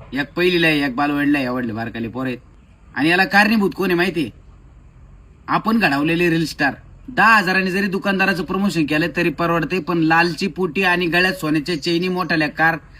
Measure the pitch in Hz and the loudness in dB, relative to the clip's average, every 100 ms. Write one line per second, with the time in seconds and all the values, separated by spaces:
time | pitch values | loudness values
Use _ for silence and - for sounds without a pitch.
0 | - 131 143 175 180 175 165 151 143 120 | -10 -6 -4 0 2 2 2 2 0 -2
1 | 147 143 143 147 127 123 120 107 113 113 | -2 0 2 2 0 -4 -4 -6 -8 -6
2 | 113 123 131 120 - - - - - - | -8 -6 -6 -8 -12 -20 -20 -20 -12 -2
3 | 151 180 185 196 214 226 190 143 190 170 | 2 2 2 2 2 2 0 0 0 0
4 | 185 170 120 - - - - - - - | 0 -2 -6 -8 -20 -20 -20 -20 -20 -20
5 | - - - - - 170 208 226 175 139 | -20 -20 -20 -16 -4 -2 0 2 2 0
6 | 156 165 175 165 156 - 143 - - - | 0 2 2 2 -2 -2 -2 -2 -12 -20
7 | - - 202 214 185 185 190 185 214 190 | -6 2 6 6 4 0 0 0 -2 -2
8 | 202 190 190 180 170 190 202 165 147 151 | -2 0 0 0 -2 -2 0 0 0 0
9 | 170 180 170 - 170 170 156 185 160 170 | 0 0 -2 0 0 0 0 -4 -2 0
10 | 156 165 175 160 190 160 185 196 185 175 | 2 4 2 0 -4 -2 -2 0 0 0
11 | 180 170 185 185 156 156 147 170 175 170 | 0 2 0 0 -2 -2 -2 -4 -2 -2
12 | 185 180 170 165 151 - 160 165 - - | 0 -2 -2 -2 -2 0 0 0 -6 -20